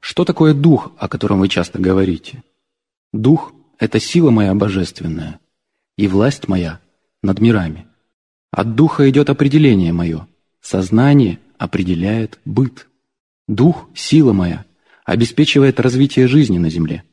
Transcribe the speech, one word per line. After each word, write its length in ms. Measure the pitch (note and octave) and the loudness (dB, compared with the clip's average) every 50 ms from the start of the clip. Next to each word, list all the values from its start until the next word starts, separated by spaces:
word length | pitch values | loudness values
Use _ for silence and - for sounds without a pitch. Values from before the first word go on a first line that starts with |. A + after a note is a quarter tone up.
| - - | -14 -8
Что 140 | - - F#3 | -4 -4 -2
такое 280 | - F3+ - D#3+ D#3 D3+ | -2 0 2 4 2 4
дух, 380 | C#3 C#3+ E3 D3+ A#2 - - _ _ | 4 4 4 4 2 0 -6 _ _
о 100 | - G2 | -12 -10
котором 320 | - - - G#2 G2+ F#2+ | -8 -6 -4 -2 0 0
вы 80 | F#2+ G2 | 0 0
часто 320 | - - F2 - - - | 0 -4 -6 -6 -6 -4
говорите? 640 | F#2 F#2 F#2 F#2+ F#2+ F#2 F2 D#2+ _ - - - - _ _ _ _ _ _ _ _ _ _ _ _ _ - | -2 0 0 0 0 -2 -2 -6 _ -16 -20 -20 -20 _ _ _ _ _ _ _ _ _ _ _ _ _ -8
Дух — 400 | A2 A2 B2 D#3 D#3+ - - - _ _ _ _ _ | -2 2 2 2 2 0 -8 -18 _ _ _ _ _
это 180 | - A2+ - A2+ | -6 -2 -2 -2
сила 320 | - - - F3 E3+ D3 | -4 0 0 2 4 4
моя 240 | A#2 A2 G#2 G2 F#2+ | 4 4 2 2 0
божественная 880 | G#2 G2+ G#2 F#2+ F#2+ F#2 - - - F2 E2 D#2+ D#2+ D#2+ D#2+ D#2 - _ _ _ _ _ _ _ _ _ _ _ - | 0 0 0 -2 -4 -4 -6 -8 -10 -10 -8 -8 -8 -10 -12 -14 -16 _ _ _ _ _ _ _ _ _ _ _ -4
и 120 | G#2 G2+ | -4 0
власть 400 | F#2+ G2 G#2+ C3+ C#3 - - - | 0 2 0 0 -2 -4 -6 -4
моя 320 | G2+ F#2 F2 E2 D#2+ F2+ _ _ _ _ _ _ _ _ - | -4 -4 -4 -6 -8 -14 _ _ _ _ _ _ _ _ -4
над 160 | G2 F#2+ F#2+ | -4 -2 2
мирами. 480 | A2 A#2 A#2 G#2 F2 E2 D#2 E2 E2+ _ _ _ _ _ _ _ _ _ _ _ _ _ | 2 2 2 2 -2 -4 -8 -12 -16 _ _ _ _ _ _ _ _ _ _ _ _ _
От 240 | - - G#2 A#2 A2+ | -6 -4 -4 -4 0
духа 340 | A2+ D#3 D#3 - - C#3+ C3+ | 2 0 0 2 2 2 2
идёт 200 | B2+ C#3+ D3 - | 4 2 2 0
определение 640 | C#3 - D3 C#3 C3+ D#3 D3+ C#3 A2+ G2 F2+ E2+ E2+ | 0 0 0 2 2 4 4 4 4 2 2 0 -2
моё. 340 | E2+ E2+ E2+ D#2+ D#2+ F#2 _ _ _ _ _ _ _ | -2 -4 -4 -6 -8 -10 _ _ _ _ _ _ _
Сознание 800 | _ - - F#2+ F#2+ F2+ G#2 A2 B2+ C#3 C#3+ C#3+ B2+ G2 E2+ - _ _ _ _ | _ -6 -4 -4 -4 0 0 2 4 4 4 4 4 2 -2 -6 _ _ _ _
определяет 800 | - F2 - - F#2+ F2+ F#2 E2 F2 G2 G#2+ A2+ A2+ G#2 - _ _ | -10 -6 -4 -4 -2 -2 -2 -2 -2 -2 -2 -4 -4 -8 -10 _ _
быт. 460 | - G#2 G#2+ C3+ B2 - - - _ _ _ _ _ _ _ _ _ _ _ _ - | -6 -2 -2 -2 -2 -4 -12 -20 _ _ _ _ _ _ _ _ _ _ _ _ -10
Дух – 400 | A2+ G2+ B2 E3 E3+ - - _ _ | -2 2 2 2 2 0 -8 _ _
сила 380 | - - - - D#3+ D3+ B2+ G#2+ | -14 -6 0 2 4 4 4 2
моя, 320 | G2 F2+ F2 E2 - - _ _ _ _ _ _ _ _ | 2 0 -2 -4 -8 -12 _ _ _ _ _ _ _ _
обеспечивает 760 | - - G#2+ A#2 A#2 - - D3+ D#3 - D3 C#3 C#3 B2+ - | -4 -2 -2 -2 -2 0 0 0 2 2 2 2 2 2 0
развитие 480 | A#2 C3 B2 B2+ C#3 C#3 - - B2+ B2 | -2 -2 0 0 0 0 2 2 2 4
жизни 300 | B2+ D3+ D3 A2 F#2+ F2 | 4 2 2 2 0 0
на 120 | F2 D#2+ | -2 -2
земле. 360 | D#2 E2+ E2 D2+ D#2+ D#2+ - _ | -2 -2 -4 -4 -6 -8 -12 _